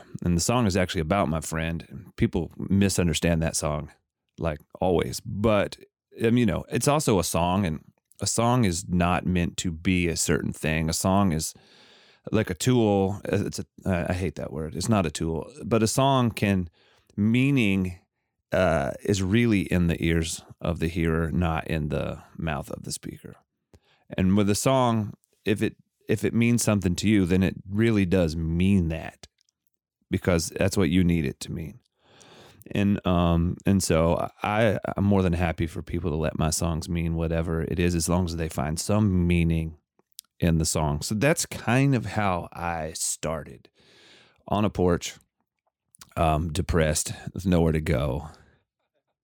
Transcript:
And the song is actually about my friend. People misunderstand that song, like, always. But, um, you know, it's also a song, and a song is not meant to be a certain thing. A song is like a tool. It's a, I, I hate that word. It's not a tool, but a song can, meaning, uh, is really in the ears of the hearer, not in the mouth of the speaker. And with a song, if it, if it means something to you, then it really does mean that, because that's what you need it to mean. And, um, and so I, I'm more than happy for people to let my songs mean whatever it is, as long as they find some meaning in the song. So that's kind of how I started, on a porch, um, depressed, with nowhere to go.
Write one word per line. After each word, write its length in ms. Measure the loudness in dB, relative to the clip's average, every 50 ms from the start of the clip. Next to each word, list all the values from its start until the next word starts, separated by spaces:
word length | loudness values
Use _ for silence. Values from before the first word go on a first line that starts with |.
| -18 -16 -12 -6 -2
And 140 | 0 0 0
the 40 |
song 240 | 0 0 0 0 2
is 120 | 2 2 0
actually 240 | 0 0 -2 -4
about 260 | 0 0 2 2 2 0
my 140 | -2 -4
friend. 680 | -6 -6 -6 -4 -4 -4 -4 -6 -8 -12 -16 -18 -18 -14 -6
People 360 | -2 -2 -2 0 -2 -6 -6 -8 -10
misunderstand 840 | -4 0 2 2 2 2 2 2 0 0 0 0 2 2 2 2
that 160 | 0 -2 -2 -4
song, 340 | -4 -4 -4 -6 -8 -10 -16 _ _ _ _ _ _ _ _ -6
like, 220 | -6 -6 -6 -6 _ _ -8 -4
always. 400 | 0 2 2 2 0 0 -6 -10
But, 580 | -10 -10 -6 -2 0 2 2 2 0 -2 -6 -12 -20 -20 _ _ _ _ -8 -2 0
um, 140 | 2 4 4
you 80 | 2
know, 180 | 2 0 -2 -4 -4
it's 180 | -4 -2 0 2
also 320 | 2 2 2 2 2 2
a 40 | 2
song, 400 | 0 0 0 0 2 0 0 0
and 160 | 0 -2 -6 -10 _ _ _ _ _ _ -8
a 60 | -6 -4
song 360 | -2 0 2 2 2 2 2
is 240 | 2 0 -2 -4 -2
not 380 | 0 2 2 2 2 0 0
meant 320 | 0 0 0 0 -2 -2 -6
to 140 | -6 -6
be 360 | -6 -4 -2 0 2 2 2 0
a 80 | 0
certain 380 | -2 0 0 0 0 0 -2 -6
thing. 360 | -4 -2 -2 0 0 0 -2
A 40 | -2
song 400 | 0 2 2 4 4 4 2 2
is 200 | 0 -2 -4 -8 -12 _ _ -20 -20 -20 -20 -20 -20 -20 _ _ _ -8 -2
like 180 | 0 0 0 0
a 60 | -4
tool. 640 | -4 0 2 4 4 4 4 4 4 2 0 -2 -4 -6
It's 340 | -2 -2 -2 -2 -2 -6 -8
a, 60 | -10 _ _ _ -4
I, 200 | -2 0 0 0 -2
I 40 | -2
hate 220 | -2 -2 -4 -6
that 180 | -6 -10 -10 -8
word. 220 | -8 -8 -8 -6
It's 140 | -6 -2 0
not 160 | 2 2 2
a 60 | 0
tool, 400 | -2 -4 -4 -4 -4 -4 -6 -10 -14 -12 -6
but 180 | -2 0 2 2
a 40 | 2
song 440 | 2 2 2 2 2 2 2 0
can, 380 | 0 0 0 2 2 2 0 -4 _ _ _ _ _ _ _ _ -6 -4
meaning, 840 | -2 0 2 2 2 2 2 2 2 2 2 0 -2 -4 -6 -12 _ _ _ _ _ _ _ _ _ -4
uh, 400 | 0 2 2 2 2 2 0 -2 -6 -6
is 220 | -2 0 0 0 2
really 380 | 2 2 4 4 4 4 2
in 260 | 2 2 2 2 2 2
the 160 | 2 0 0
ears 400 | 0 2 0 0 -2 -6 -10 -12 -16 -16 -8
of 180 | -4 -4 -4 -2
the 80 | -2 -4
hearer, 440 | -2 0 0 0 0 0 -2 -2
not 340 | 0 0 0 0 -2 -4 -4 -4
in 220 | -4 -2 -2 -2
the 300 | -4 -4 -4 -6 -8 -10 -14 -20 _ -8
mouth 320 | -6 -6 -6 -6 -8 -10
of 140 | -12 -12 -12
the 80 | -10
speaker. 440 | -12 -12 -12 -12 -16 -14 -16 -20 -20 _ _ _ _ _ _ _ _ -20 _ _ _ _ _ -10 -2
And 220 | 0 2 4 4 4
with 100 | 4 2
a 60 | 2
song, 580 | 0 2 2 2 4 2 2 2 0 -2 -4 -8 -14 _ _ _ _ -2
if 200 | -2 -2 0 0
it, 120 | -4 -4 _ _ _ _ _ _ -4
if 160 | -2 0 0
it 120 | -2 0
means 260 | 2 2 2 2 2
something 340 | 2 2 0 2 2 0 -2 0
to 100 | 0 2
you, 180 | 4 4 4
then 160 | 4 2 2
it 140 | 2 2 0 -4 -10 -8
really 380 | -2 0 2 2 4 2 2
does 300 | 2 2 2 2 2 0
mean 540 | -2 -4 -2 0 0 2 4 4 4 2 0
that, 360 | -2 -6 -8 -12 -16 -18 _ -20 _ _ _ _ _ _ _ _ _ _ _ _ _ _ _ -6
because 400 | -4 -2 2 2 2 2 2 -2 -2 -2
that's 200 | -2 0 2 2
what 120 | 0 2
you 140 | 4 4 4
need 220 | 4 2 2 0
it 140 | -2 -4 -8
to 120 | -10 -10
mean. 280 | -8 -8 -8 -10 -12 -18 _ _ _ _ _ _ _ -20 -20 -20 -20 -20 -20 -20 -20 -20 -16 -8
And, 340 | -4 0 0 2 2 0 2 2
um, 500 | 2 4 4 4 4 2 2 0 -2 -2 0
and 160 | 2 2 2
so 480 | 2 2 2 4 4 4 2 0 -2 -6 -8 -6 -4
I, 340 | -2 0 2 2 2 2 0 -2 -4 -2
I'm 80 | 0 2
more 200 | 4 4 4 4
than 100 | 4 2
happy 320 | 2 0 0 0 -2 -2
for 160 | -4 -4 -8
people 300 | -10 -6 -6 -4 -4 -2
to 60 | -2 -2
let 200 | -2 -2 -2 0
my 140 | 0 0
songs 360 | 0 0 -2 -2 -2 -4 -4 -4
mean 280 | -4 -2 -2 -2 -2
whatever 480 | -2 -2 -2 0 -2 -2 -2 -2 -2 -2
it 160 | -2 -2 0
is, 160 | 0 2 2
as 120 | 0 0 2
long 180 | 2 2 0
as 100 | 0 -2
they 140 | -4 -6 -6
find 300 | -4 -4 -4 -4 -4 -4
some 460 | -2 -2 0 2 2 2 2 2 2
meaning 520 | 4 4 4 4 2 2 0 -2 -4 -8 -14 _ _ _ _ _ _ _ -20 -20 _ _ -2
in 200 | 0 2 2 2
the 60 | 0
song. 360 | 0 -2 -2 0 -2 -2 -2
So 140 | -4 -4 -4
that's 300 | 0 0 0 0 0 -2 -8
kind 480 | -8 -8 -2 0 2 2 2 2 2
of 100 | 0 -2
how 440 | -4 -4 -2 -2 0 -2 -2 -4 -8 -12
I 380 | -8 -6 -6 -4 -4 -6 -8 -8
started, 760 | -6 -6 -6 -6 -6 -6 -6 -6 -6 -8 -12 -18 -20 _ _ _ _ _ _ _ -20 -20 -20 -20 -20 _ _ _ _ -8 -4
on 160 | -2 0 0
a 60 | 0
porch, 460 | 0 2 2 2 2 0 -2 -6 -14 -14 _ _ _ _ _ _ _ _ _ _ _ _ _ _ _ -20 -20 _ -4
um, 380 | 0 0 2 2 2 0 -2 -2
depressed, 600 | -4 -4 0 2 2 2 2 2 0 -2 -6 -8 -12 -12 -12 -10
with 140 | -4 0 2
nowhere 240 | 4 4 4 4
to 100 | 2 0
go. 460 | 0 0 0 0 0 -2 -4 -4 -6 -10 -16 -20 -20 _ _ _ _ _ _ _ _ _ _ _ _ _ _ _